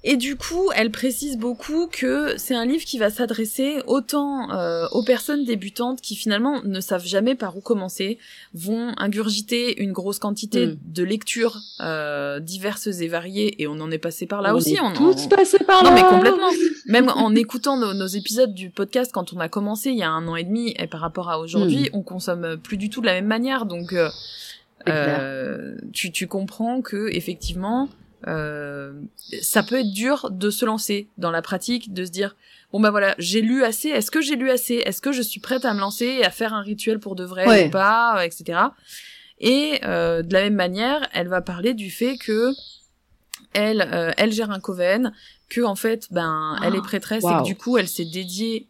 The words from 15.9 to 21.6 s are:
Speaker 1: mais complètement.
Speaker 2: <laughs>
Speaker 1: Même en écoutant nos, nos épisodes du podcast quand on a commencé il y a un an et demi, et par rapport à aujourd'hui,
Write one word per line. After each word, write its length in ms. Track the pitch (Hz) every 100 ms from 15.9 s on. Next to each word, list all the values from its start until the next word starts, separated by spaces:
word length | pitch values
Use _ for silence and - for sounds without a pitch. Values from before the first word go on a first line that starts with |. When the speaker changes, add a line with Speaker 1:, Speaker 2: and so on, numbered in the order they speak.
| 359
Speaker 1:
mais 60 | 370
complètement. 440 | 370 480 381 370 339 330
Speaker 2:
<laughs> 180 | 311 -
Speaker 1:
Même 220 | 226 262
en 260 | - 226
écoutant 440 | 220 226 254 277 269
nos, 160 | 220
nos 120 | 196 190
épisodes 460 | 196 196 220 254
du 160 | 185 185
podcast 420 | - 196 254 247
quand 220 | 208 180
on 80 | 175
a 80 | 165
commencé 400 | 208 208 214 269
il 80 | 247
y 60 |
a 80 | 170
un 180 | 160 165
an 80 | 165
et 80 |
demi, 300 | 175 220 233 -
et 80 | 165
par 140 | 160
rapport 300 | 165 165 170
à 80 | 160
aujourd'hui, 460 | 165 185